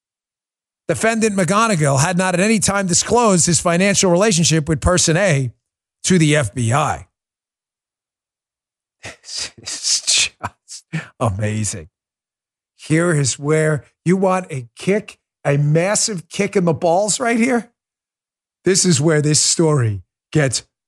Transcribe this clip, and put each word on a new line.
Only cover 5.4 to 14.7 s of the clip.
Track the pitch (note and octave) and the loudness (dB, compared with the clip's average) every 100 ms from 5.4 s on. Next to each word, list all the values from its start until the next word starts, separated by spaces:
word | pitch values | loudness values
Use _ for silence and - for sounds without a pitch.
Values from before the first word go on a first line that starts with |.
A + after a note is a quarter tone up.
| B2+ - _ _ _ _ | -2 -8 _ _ _ _
to | - F#3 | 0 2
the | D#3 D3 | 4 2
F | A#2+ | 0
B | C3 A#2 | -2 -2
I. | C3+ D3 F2+ - _ _ _ _ _ _ _ _ _ _ _ _ _ _ _ _ _ _ _ | 0 0 -4 -10 _ _ _ _ _ _ _ _ _ _ _ _ _ _ _ _ _ _ _
<laughs> | - - | -20 -20
This | - - - - | -16 -12 -12 -14
is | - - - - | -14 -8 -4 -4
just | - - - _ - _ - - - D#3+ - - | -2 -2 -2 _ -14 _ -20 -20 -10 -10 -10 -4
amazing. | A2 G2 G#2+ G#2+ G#2 G2 D#2+ _ _ _ _ _ _ _ _ | -4 -2 -4 -4 -6 -8 -14 _ _ _ _ _ _ _ _
Here | _ - D#3 F3 | _ -4 0 0
is | D3+ C3+ - | 0 -2 -4
where | C#3+ D#3 D#3 D3+ - _ | -2 0 0 -2 -6 _
you | D#3 F#3+ | -2 0
want | F#3+ F#3 F3+ | 2 0 -4
a | D3 A#2+ | -10 -12